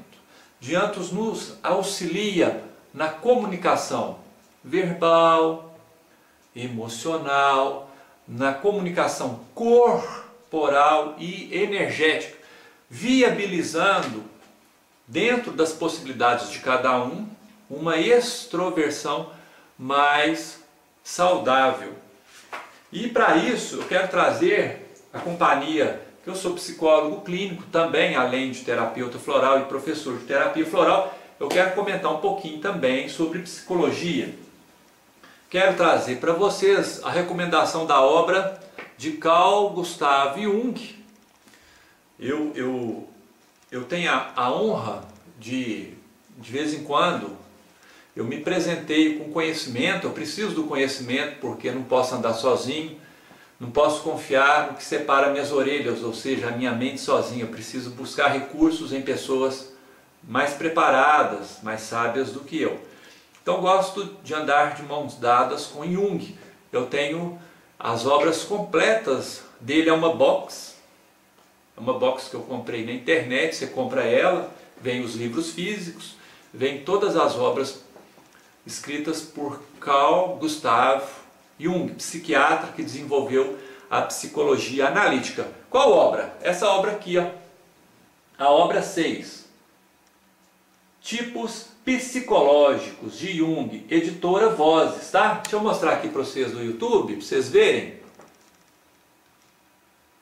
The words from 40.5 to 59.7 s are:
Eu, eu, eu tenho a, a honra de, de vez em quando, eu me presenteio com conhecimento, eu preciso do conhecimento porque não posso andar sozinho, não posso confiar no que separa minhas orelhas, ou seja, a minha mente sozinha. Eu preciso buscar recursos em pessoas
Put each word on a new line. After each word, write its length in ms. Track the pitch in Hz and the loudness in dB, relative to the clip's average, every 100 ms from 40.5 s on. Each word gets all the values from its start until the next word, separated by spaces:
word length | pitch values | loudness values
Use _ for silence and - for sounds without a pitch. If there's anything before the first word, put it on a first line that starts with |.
| 202 247 - - - - _ _ _ _ - _ _ _ _ _ - | 0 0 -6 -10 -18 -20 _ _ _ _ -20 _ _ _ _ _ -10
Eu, 320 | 117 151 151 | -6 -4 -4
eu, 560 | 135 127 127 117 - - - _ _ _ _ - | -4 -4 -4 -6 -8 -12 -20 _ _ _ _ -14
eu 120 | 127 123 | -12 -8
tenho 260 | 175 160 | -4 -2
a, 200 | 131 - - | -2 -2 -2
a 180 | 123 | -2
honra 500 | 160 214 143 113 - - - - - | 0 0 -2 -6 -10 -14 -20 -20 -18
de, 540 | 110 131 120 98 - - - _ _ 127 | -8 -6 -6 -8 -10 -18 -20 _ _ -20
de 140 | 107 | -10
vez 240 | 131 156 151 | -6 -4 -6
em 80 | |
quando, 520 | - 143 175 135 101 95 - - _ _ - - _ - | -2 0 0 -2 -8 -14 -20 -20 _ _ -20 -20 _ -8
eu 100 | 113 | -6
me 160 | 143 | -4
presenteio 760 | 160 180 165 165 - 156 156 151 | -2 -2 -2 -4 0 2 2 0
com 120 | 151 | -6
conhecimento, 760 | 160 160 156 131 120 170 190 - | -4 -2 -4 -6 -2 -2 -2 -4
eu 60 | |
preciso 420 | - 151 - 208 | -8 -8 -6 -4
do 120 | 156 151 | -4 -4
conhecimento 720 | 139 135 131 120 131 147 - | -2 -2 -4 -4 -4 -4 -8
porque 320 | 123 - 127 | -10 -6 -6
não 120 | 127 | -6
posso 300 | 123 123 107 | 0 0 2
andar 200 | 127 113 | 0 -2
sozinho, 640 | 110 131 117 123 151 160 - - - - - - - | 0 2 2 0 -6 -6 -12 -20 -20 -20 -20 -20 -14
não 140 | 123 | -2
posso 320 | 131 151 151 | 2 2 2
confiar 640 | 160 156 147 135 143 151 139 | -4 -6 0 4 4 4 0
no 60 | |
que 100 | 135 | -6
separa 480 | - 151 147 135 139 | -6 -4 0 2 2
minhas 200 | 139 143 | 0 0
orelhas, 520 | 143 135 147 120 113 | 0 0 0 -2 -4
ou 100 | 117 | -6
seja, 340 | 113 135 127 120 | -6 -4 -2 -4
a 40 | |
minha 200 | 117 127 | -4 -4
mente 280 | 117 127 - | -2 -4 -4
sozinha. 440 | - 131 113 120 | 0 0 0 -6
Eu 40 | 113 | -8
preciso 440 | - 110 131 120 | -10 -10 -10 -10
buscar 360 | 120 127 - 139 | -10 -8 0 0
recursos 640 | 135 - 151 160 - 131 | 0 -4 2 2 2 -4
em 100 | 135 | -4
pessoas 720 | 135 120 - 131 131 - - | -4 -4 -2 0 0 -4 -12